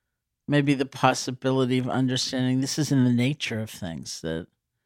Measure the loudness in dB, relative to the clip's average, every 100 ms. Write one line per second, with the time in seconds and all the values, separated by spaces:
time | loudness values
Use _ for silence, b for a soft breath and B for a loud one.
0 | _ _ _ _ 0 2 4 2 0 2
1 | 2 2 -4 -4 0 2 2 0 0 0
2 | 0 0 -2 -2 0 0 -2 -2 0 4
3 | 4 4 2 -2 -6 -6 -8 -8 -10 -10
4 | -10 -10 -6 -6 -8 _ _ _